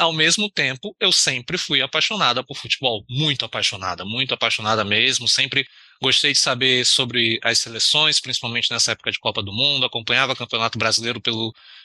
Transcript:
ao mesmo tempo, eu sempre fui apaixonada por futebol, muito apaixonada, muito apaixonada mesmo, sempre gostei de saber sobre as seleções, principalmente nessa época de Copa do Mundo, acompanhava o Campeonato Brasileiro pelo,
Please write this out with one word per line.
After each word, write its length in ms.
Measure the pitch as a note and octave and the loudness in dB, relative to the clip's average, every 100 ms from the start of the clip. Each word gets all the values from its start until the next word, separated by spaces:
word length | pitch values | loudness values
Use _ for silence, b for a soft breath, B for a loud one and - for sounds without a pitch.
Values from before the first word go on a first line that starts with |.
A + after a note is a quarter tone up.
ao 120 | E3+ | 0
mesmo 380 | D#3+ D#3 - G#3 | 2 2 2 -2
tempo, 460 | - C#3 C3 G#3 - | -2 -2 -4 -10 -2
eu 140 | G3 | 0
sempre 440 | - - C3 A#2+ F3 | 2 2 -2 -4 -6
fui 240 | - C#3+ | 0 0
apaixonada 600 | C3 D#3 D#3 A3 C#3+ A#2+ | 2 0 -2 2 2 2
por 140 | B2 C#3+ | -4 -10
futebol, 480 | A2+ - C3 A2 F#2 | -6 -2 0 -2 -4
muito 360 | B2+ D3+ C3+ | -2 -2 -2
apaixonada, 600 | A#2 A2+ G2+ G#2 F#2+ F2 | -4 -2 -2 -2 -6 -6
muito 300 | F#2+ A#2 C3 | -6 -4 -2
apaixonada 480 | B2 A2+ - G#2+ A2 | 0 0 0 0 0
mesmo, 460 | G2+ G#2 B2+ B2+ A#2+ | 2 2 4 2 0
sempre 360 | - C3+ C#3 C3 B B B | 0 0 -2 -4 B B B
gostei 300 | B2+ E3+ D3 | 0 2 2
de 60 | C3+ | 2
saber 460 | - B2+ C3 B2+ | 2 2 2 2
sobre 540 | B2 - B2+ B2 A#2 A2+ | 2 2 0 0 0 0
as 160 | A#2 A#2 | 0 0
seleções, 580 | - A2+ - D3+ D#3 C#3+ | -2 -2 2 4 4 2
principalmente 500 | C#3 B2+ A#2+ A#2 - | -2 -6 -4 -2 -2
nessa 200 | A#2 - | 0 0
época 200 | A2+ - | 0 -4
de 80 | G2+ | -4
Copa 200 | A#2 G#2+ | -4 -4
do 120 | G2 | -4
Mundo, 340 | G2+ C#3+ C#3 B2+ | -2 0 0 -2
acompanhava 460 | B2 A2 A#2+ C3+ | -4 -2 0 2
o 40 | C3 | -2
Campeonato 400 | A#2+ A#2 A2+ A2+ | -4 -2 -2 0
Brasileiro 440 | A2+ G#2+ A#2 A2+ | 0 0 -2 -4
pelo, 340 | - A2 A2+ - B B | -4 -2 -4 -8 B B